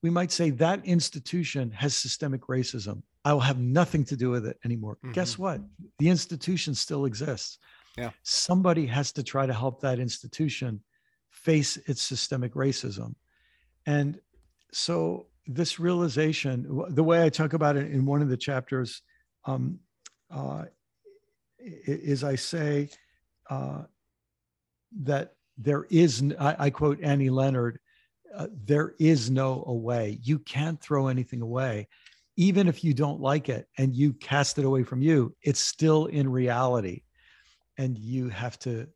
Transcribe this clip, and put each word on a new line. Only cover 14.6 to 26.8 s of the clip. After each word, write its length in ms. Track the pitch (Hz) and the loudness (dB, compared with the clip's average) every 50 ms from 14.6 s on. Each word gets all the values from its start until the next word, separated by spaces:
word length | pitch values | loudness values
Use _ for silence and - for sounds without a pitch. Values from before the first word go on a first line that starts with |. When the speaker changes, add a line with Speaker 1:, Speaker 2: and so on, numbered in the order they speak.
| _ _ | _ _
Speaker 1:
so 560 | - - - - 170 170 165 165 175 180 180 _ _ _ _ - | -8 -6 -4 -2 0 0 0 0 -2 -4 -8 _ _ _ _ -10
this 320 | 127 127 170 - - - | -4 -2 -2 -2 -2 -2
realization, 840 | 165 175 180 175 175 165 120 127 156 156 160 - - 139 131 123 127 | 0 0 2 2 0 0 0 2 0 0 0 0 -2 -2 -2 -2 -4
w-, 300 | - 147 135 - - 165 | -4 -4 -6 -4 -2 2
the 100 | 127 160 | 2 6
way 200 | 160 170 170 170 | 6 6 6 6
I 60 | 160 | 6
talk 240 | - - 156 156 143 | 4 2 -2 0 2
about 220 | 165 156 147 147 | 2 2 2 2
it 160 | 143 127 - | 2 0 -2
in 140 | - 135 131 | 0 0 2
one 160 | 139 143 147 | 2 2 2
of 80 | 147 139 | 2 2
the 80 | 127 123 | 0 -2
chapters, 640 | - - 139 131 127 - 135 131 127 113 - - _ _ _ _ _ _ _ _ _ | -2 -4 -4 -4 -4 -2 -4 -2 -2 -4 -8 -14 _ _ _ _ _ _ _ _ _
um, 340 | - 135 131 127 131 180 180 _ _ _ _ _ - _ _ _ _ | -6 -4 -2 -4 -4 -6 -8 _ _ _ _ _ -20 _ _ _ _
uh, 360 | 175 143 139 135 139 151 160 175 _ _ _ _ _ _ _ 403 - _ _ _ _ _ _ _ _ _ | -12 -10 -8 -8 -8 -10 -12 -14 _ _ _ _ _ _ _ -20 -20 _ _ _ _ _ _ _ _ _
i-, 220 | 240 240 160 - - | -20 -18 -18 -12 -6
is 380 | - 139 - - 156 143 131 131 | -6 -6 -4 -2 -2 -2 -2 0
I 120 | 143 135 | -2 -2
say, 540 | 127 - - - 170 156 147 147 143 147 143 - _ _ _ _ _ _ _ _ _ _ - | -4 -4 -4 -4 -4 -2 0 0 0 -2 -4 -8 _ _ _ _ _ _ _ _ _ _ -10
uh, 340 | 139 135 135 135 143 147 156 - _ _ _ _ _ _ _ _ _ _ _ _ _ _ _ _ _ _ _ _ 233 214 | -8 -6 -6 -6 -8 -10 -12 -16 _ _ _ _ _ _ _ _ _ _ _ _ _ _ _ _ _ _ _ _ -12 -8
that 320 | 143 127 147 135 - - _ _ _ _ _ - | -4 -2 -2 -2 -2 -6 _ _ _ _ _ -6
there 280 | 113 139 147 143 - - | -2 0 0 0 -2 2
is, 320 | 196 160 170 165 123 107 | 6 6 6 6 4 2
n-, 140 | 131 143 147 - | 0 0 0 2
I, 260 | 147 143 156 - 143 | 0 0 0 2 0
I 40 | 143 | 0
quote 300 | 135 - | 0 2